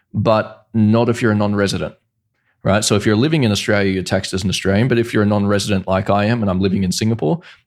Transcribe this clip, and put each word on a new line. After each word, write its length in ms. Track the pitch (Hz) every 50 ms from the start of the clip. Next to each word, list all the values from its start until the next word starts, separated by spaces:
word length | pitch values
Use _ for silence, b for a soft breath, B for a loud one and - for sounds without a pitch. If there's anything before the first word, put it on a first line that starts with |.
| b b -
but 540 | 110 95 117 110 107 101 - - - _ _ -
not 360 | 113 107 104 110 117 120 123
if 120 | 117 -
you're 120 | 123 110 104
a 20 |
non-resident, 580 | 104 104 104 104 101 101 95 85 85 78 73 - _ _ _ _ _ _ _ _ _ _ _ _ _ -
right? 220 | 101 95 107 107
So 100 | - 113
if 100 | 101 -
you're 120 | 113 107
living 260 | 104 127 160 160 156 127
in 80 | 107
Australia, 400 | 101 98 - - 107 104 101 98
you're 120 | 95 95 87
taxed 300 | - 98 95 - - -
as 120 | 92 104
an 40 | 95
Australian. 380 | 85 - - 95 98 101 123
But 120 | 131 123 117
if 140 | 117 - -
you're 100 | 110 104
a 20 |
non-resident 640 | 101 104 104 101 101 104 101 - - 101 92 -
like 220 | 92 95 95 98 -
I 140 | 98 101 101
am 180 | 107 120 120
and 80 | 104 98
I'm 120 | 90 92
living 240 | 101 95 95 101 95
in 80 | 90 -
Singapore, 480 | - 110 110 113 110 - 156 170 165 B B B B B